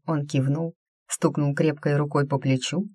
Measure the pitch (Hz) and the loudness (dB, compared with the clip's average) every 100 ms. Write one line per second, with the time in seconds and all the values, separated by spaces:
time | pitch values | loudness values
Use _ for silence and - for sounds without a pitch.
0 | - 151 143 143 135 147 165 - _ _ | -4 -4 0 0 0 0 -4 -8 _ _
1 | - - 160 151 143 143 156 147 147 147 | -12 0 0 2 0 2 0 2 0 0
2 | 147 151 143 139 135 131 - 156 214 | 2 0 0 0 2 0 0 -4 -6